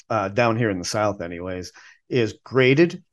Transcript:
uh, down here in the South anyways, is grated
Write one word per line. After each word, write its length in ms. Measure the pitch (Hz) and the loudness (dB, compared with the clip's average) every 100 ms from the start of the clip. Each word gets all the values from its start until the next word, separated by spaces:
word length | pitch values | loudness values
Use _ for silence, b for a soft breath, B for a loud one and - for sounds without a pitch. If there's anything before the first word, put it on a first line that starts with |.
| - | -6
uh, 200 | 113 98 | -4 -2
down 280 | 101 120 113 | 0 2 2
here 120 | 113 | 0
in 100 | 95 | -2
the 60 | 87 | -4
South 340 | 110 104 98 | -2 -2 -2
anyways, 540 | 85 85 90 92 - b b b - | -8 -10 -10 -10 -12 b b b -6
is 280 | 127 110 - - | -2 -2 -4 -4
grated 580 | 127 127 139 170 180 - | 2 4 6 4 0 -16